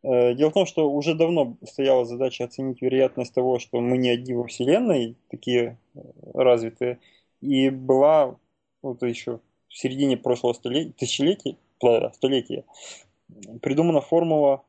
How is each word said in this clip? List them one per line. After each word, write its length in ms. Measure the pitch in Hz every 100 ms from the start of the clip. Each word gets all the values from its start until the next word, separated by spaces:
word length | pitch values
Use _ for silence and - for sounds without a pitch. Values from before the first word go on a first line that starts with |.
Э, 300 | 135 123 123
дело 160 | 123 151
в 40 |
том, 120 | 175 180
что 260 | - 156
уже 240 | 143 147 160
давно 420 | 165 170 127 -
стояла 420 | - - 135 131 117
задача 400 | 120 131 - 123
оценить 360 | - 135 127
вероятность 520 | 127 131 131 - 120
того, 260 | - 127 123
что 200 | - 120
мы 160 | 120 127
не 120 | 127
одни 240 | 120 127
во 120 | 120 -
Вселенной, 680 | - 127 185 247 151 117 120 _
такие, 480 | - - 123 117 117 _ -
э, 40 | - - -
развитые, 680 | - 127 120 113 117 123 120 _ _ _ _
и 280 | 139 135 135
была, 680 | 131 131 131 143 156 135 123 _ _ _ _
ну, 100 | 135
это 120 | 123 123
еще 320 | 117 - 117 _ _ _
в 80 | -
середине 400 | 131 131 139 123
прошлого 360 | 127 123 123
столе-, 380 | 117 123 131 156 -
тысячелетия, 600 | 127 - 143 - 139 - _ _
пла-, 280 | 123 113 -
столетия, 500 | _ 131 135 120 - - - - - _ _ _ - - 117
придумана 400 | - 139 170 156
формула 600 | - 165 170 156 143 135